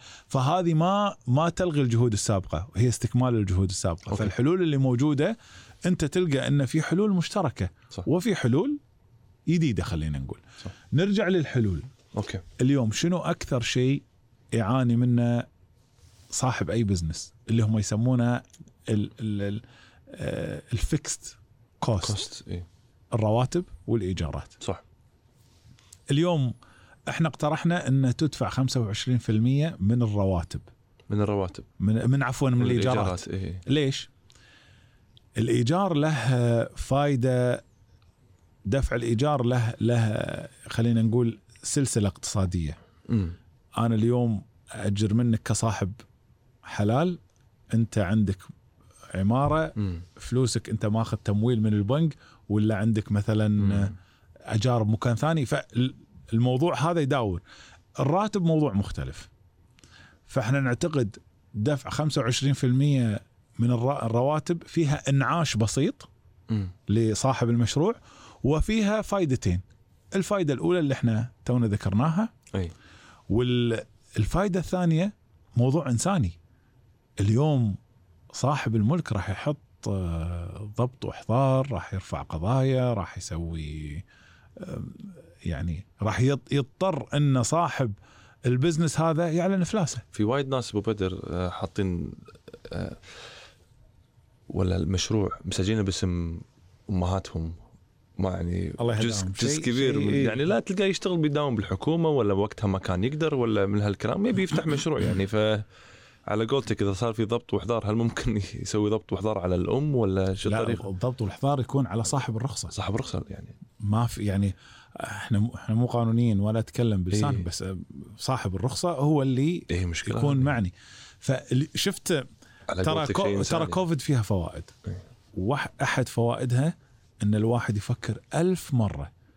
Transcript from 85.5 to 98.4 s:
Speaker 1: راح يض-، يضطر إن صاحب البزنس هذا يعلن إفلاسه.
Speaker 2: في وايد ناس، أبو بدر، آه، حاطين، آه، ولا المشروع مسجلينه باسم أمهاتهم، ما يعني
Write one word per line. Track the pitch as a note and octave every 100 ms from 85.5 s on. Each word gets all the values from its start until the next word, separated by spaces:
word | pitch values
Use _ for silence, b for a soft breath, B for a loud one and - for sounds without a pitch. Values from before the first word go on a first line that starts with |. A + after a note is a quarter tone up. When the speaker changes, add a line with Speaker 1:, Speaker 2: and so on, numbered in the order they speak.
| C#2+ F2 D#2+ - -
Speaker 1:
راح | G#2+ G2+
يض-، | B2+ C#3 -
يضطر | C#3+ C3 - F#3+ D3+ -
إن | D3 D3 C3
صاحب | A2+ D#3+ E3+ - B2 G2 B B B B B2
البزنس | B2+ E3 D#3+ E3 -
هذا | E3 D#3 E3+
يعلن | D#3+ F3+ G3
إفلاسه. | E3+ A3 D#3 A#2+ -
Speaker 2:
في | -
وايد | G#2+ C3+ C3+
ناس، | C3 A#2
أبو | G#2
بدر، | G#2 G#2 F#2 F#2 -
آه، | F2 F2+
حاطين، | - F#2 - F#2+ F2 D2 - - - - - -
آه، | - - - B B B B B B B _ - _ _ _ _ _ -
ولا | F#2 F#2 F2+
المشروع | F#2 F#2+ - G#2+ F#2+ -
مسجلينه | F#2 G2 F#2+ A2
باسم | G2 F#2+ F#2 F2 E2+ E2+ - _ - - -
أمهاتهم، | F#2 F2+ F#2+ - E2+ E2 E2+ - - _ _ _ -
ما | F#2
يعني | F2